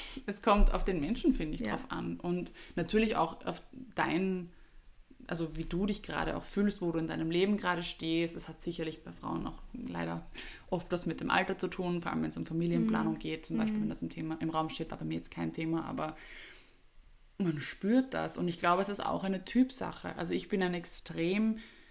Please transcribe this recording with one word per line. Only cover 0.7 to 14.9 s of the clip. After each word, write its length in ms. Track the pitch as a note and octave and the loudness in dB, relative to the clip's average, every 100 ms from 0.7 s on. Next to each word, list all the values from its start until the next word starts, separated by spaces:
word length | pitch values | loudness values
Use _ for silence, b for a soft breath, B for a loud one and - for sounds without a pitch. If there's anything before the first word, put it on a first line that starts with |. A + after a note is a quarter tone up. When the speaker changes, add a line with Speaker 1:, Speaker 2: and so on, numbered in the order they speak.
Speaker 1:
auf 140 | F3+ - | 8 2
den 140 | F#3 | 2
Menschen, 340 | C#3+ A#3+ E4 | 2 4 4
finde 220 | - D#3 D#3+ | 4 0 -2
ich, 60 | |
Speaker 2:
Ja. 100 | G#3 | -2
Speaker 1:
drauf 180 | - - | -2 -4
an. 300 | E3+ E3+ E3+ | -4 -4 -4
Und 320 | F3 F3+ E3+ B B - | -2 -2 -2 B B -4
natürlich 400 | E3+ G#3+ A3 - | 2 4 4 2
auch 280 | D#3+ - | 0 -2
auf 200 | - E3 - - - - | -8 -8 -12 -16 -8 -2
dein, 560 | C3+ D#3+ F#3+ F#3 E3+ b b b b - - - - | 0 2 2 0 -4 b b b b -20 -20 -20 -6
also 300 | E3 D#3+ D#3 | -2 -2 -4
wie 60 | E3 | -4
du 220 | E3+ G3+ | 0 0
dich 160 | G3 | 0
gerade 340 | - D3+ D#3+ D#3 | -4 -4 -2 -2
auch 60 | |
fühlst, 380 | - - G3+ G3 | -2 2 2 2
wo 80 | F3 | 0
du 80 | E3 | 0
in 80 | D#3+ | 0
deinem 240 | D#3+ D#3+ | -2 0
Leben 260 | E3+ G3 G#3 | 4 4 4
gerade 240 | F#3 E3+ | 2 0
stehst. 540 | E3+ - D#3+ E3 E3+ E3 | -2 -4 0 2 2 -2
Es 120 | - | -8
hat 120 | D#3+ | -6
sicherlich 420 | - E3+ D#3+ D#3+ | -6 -4 -6 -6
bei 80 | - | -12
Frauen 360 | C3 - - - | -10 -4 -4 -4
auch 160 | - - | -8 -10
leider 540 | - - - E3 E3 - B B B - | -10 -6 -4 -4 -4 -6 B B B -4
oft 220 | F3+ E3+ | -4 -2
was 160 | F3 E3+ | -2 -2
mit 140 | D#3+ | -2
dem 100 | - | 2
Alter 260 | F3+ F#3 F#3+ | 4 4 0
zu 100 | F3+ | -2
tun, 340 | - F3+ F3 | -2 0 0
vor 100 | E3 | 0
allem 100 | D#3+ | -2
wenn's 160 | D#3+ E3 | -2 -4
um 80 | E3 | -2
Familienplanung 680 | E3 E3+ E3+ D#3 D#3+ D#3+ D3+ | 0 2 4 4 2 2 -2
Speaker 2:
Mhm. 40 | |
Speaker 1:
geht, 260 | D#3+ D#3 - | -4 -6 -2
zum 100 | A3 | 0
Beispiel, 200 | A3 G#3+ | 2 2
Speaker 2:
Mhm. 60 | |
Speaker 1:
wenn 60 | G#3+ | 0
das 120 | - | -2
ein 60 | E3 | -6
Thema, 240 | - D#3+ D#3+ | -4 -6 -2
im 100 | D#3+ | -2
Raum 180 | D#3+ D#3+ | 0 -2
steht, 220 | - D#3+ | -4 -6